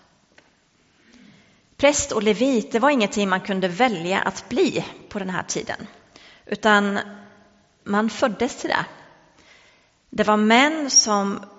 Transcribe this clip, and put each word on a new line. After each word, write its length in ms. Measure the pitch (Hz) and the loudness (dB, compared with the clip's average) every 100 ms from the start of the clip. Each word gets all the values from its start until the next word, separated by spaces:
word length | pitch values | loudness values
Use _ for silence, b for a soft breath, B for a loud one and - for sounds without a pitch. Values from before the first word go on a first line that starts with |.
| _ _ _ _ b b b b b b b b b b b b b - | _ _ _ _ b b b b b b b b b b b b b 0
Präst 340 | 277 294 - | 2 2 0
och 120 | - | -2
levit, 480 | 214 196 262 240 - | 0 2 2 0 0
det 80 | 226 | 2
var 100 | 269 | 2
ingenting 400 | 277 202 208 196 | 2 0 0 0
man 120 | 185 | 0
kunde 260 | 190 190 185 | -2 -2 -2
välja 540 | 175 254 180 170 190 | 2 0 0 -2 -2
att 280 | - - - | -2 -6 -6
bli 360 | 247 320 - - - - | 0 0 0 -6 -10 -12
på 100 | 208 | -8
den 100 | 185 | -6
här 140 | 180 | -6
tiden, 440 | - - - - - - _ B B B B | -6 -6 -6 -10 -12 -20 _ B B B B
utan 540 | 202 220 208 202 202 202 - - - _ _ _ _ | -2 2 4 2 -2 -6 -12 -20 -20 _ _ _ _
man 260 | - 202 220 | -4 -2 -2
föddes 520 | - 262 190 247 - | 0 -2 -2 -4 -4
till 80 | 330 | -2
det. 160 | - 160 - - _ _ b b b b b b b b | -2 -2 -10 -20 _ _ b b b b b b b b
Det 140 | - | -4
var 140 | 208 214 | 2 2
män 520 | 214 233 285 320 277 | 4 4 4 0 0
som 560 | - 233 208 196 202 - | 2 2 2 -2 -6 -12